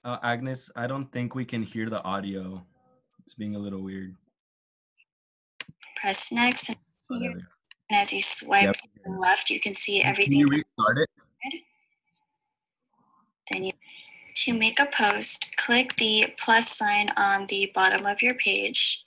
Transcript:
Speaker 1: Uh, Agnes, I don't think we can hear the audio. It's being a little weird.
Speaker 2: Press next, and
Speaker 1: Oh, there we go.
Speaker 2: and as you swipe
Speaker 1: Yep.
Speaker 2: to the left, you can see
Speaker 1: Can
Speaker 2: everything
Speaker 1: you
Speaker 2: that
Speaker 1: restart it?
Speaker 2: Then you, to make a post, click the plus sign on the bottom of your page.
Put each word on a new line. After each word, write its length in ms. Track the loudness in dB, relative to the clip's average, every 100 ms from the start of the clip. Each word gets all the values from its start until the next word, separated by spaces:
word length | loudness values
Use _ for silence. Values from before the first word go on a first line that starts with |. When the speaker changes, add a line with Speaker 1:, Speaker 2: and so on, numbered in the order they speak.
Speaker 1:
Uh, 140 | -10 -8
Agnes, 480 | -4 -4 -6 -10 -14
I 120 | -10 -8
don't 240 | -6 -8
think 220 | -8 -8
we 100 | -8
can 180 | -8 -8
hear 280 | -8 -8 -6
the 120 | -8
audio. 600 | -6 -8 -8 -10 -10 -14 -18 _ _ _ _ _
It's 120 | -20
being 200 | -14 -10
a 40 | -8
little 240 | -10 -10
weird. 340 | -10 -12 -14 -18 _ _ _ _ _ _ _ _ _ _ _ _ _ _ -20 _ -20 -8
Speaker 2:
Press 320 | 2 4 4
next, 380 | 4 2 4 2
and 80 | -2 _ _ _
Speaker 1:
Oh, 80 | -8
there 140 | -8
we 80 | -10
go. 60 | -16 _ _ -20 _
Speaker 2:
and 80 | 2
as 140 | 2
you 100 | 2
swipe 420 | 2 2 2 2
Speaker 1:
Yep. 120 | 4 0
Speaker 2:
to 120 | -8 _
the 60 | -12
left, 400 | 0 2 2 0
you 100 | -4
can 140 | 0
see 260 | 4 4 2
Speaker 1:
Can 100 | 0
Speaker 2:
everything 280 | 0 2 4
Speaker 1:
you 80 | 4
Speaker 2:
that 180 | 2 -4 -2
Speaker 1:
restart 300 | 0 2 -2 _ _ _
it? 200 | -12 -12 _ _ _ _ _ _ _ _ _ _ _ _ _ _ _ _ _ _ -8
Speaker 2:
Then 140 | -6
you, 80 | -6 -10 -20 -20 -20 -20 -4 -2
to 180 | 0
make 240 | 2 0 2
a 60 | 0
post, 680 | 2 0 2 2 2 0 -4
click 380 | 2 2 2 -2
the 380 | 0 2 0 -2
plus 300 | 2 4 6
sign 400 | 2 2 0 0 0
on 280 | 2 0 -2
the 220 | -4 -4
bottom 320 | 2 2 2 -4
of 160 | -2
your 120 | -2
page. 720 | 0 -2 -2 -2 0 0 -2